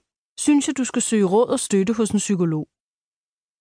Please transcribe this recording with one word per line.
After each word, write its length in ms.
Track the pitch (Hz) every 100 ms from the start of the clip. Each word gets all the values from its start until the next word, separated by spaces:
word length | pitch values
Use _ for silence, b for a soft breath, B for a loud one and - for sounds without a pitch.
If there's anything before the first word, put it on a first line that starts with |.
| _ _ _ -
synes 280 | - 285 311
jeg, 100 | 269
du 60 |
skal 180 | 247 247
søge 240 | - 220 190
råd 240 | 202 240
og 100 | 254
støtte 340 | - 196 190
hos 160 | 226 214
en 80 | 208
psykolog. 500 | - 190 170 156 - _ _ _ _ _ _ _ _ _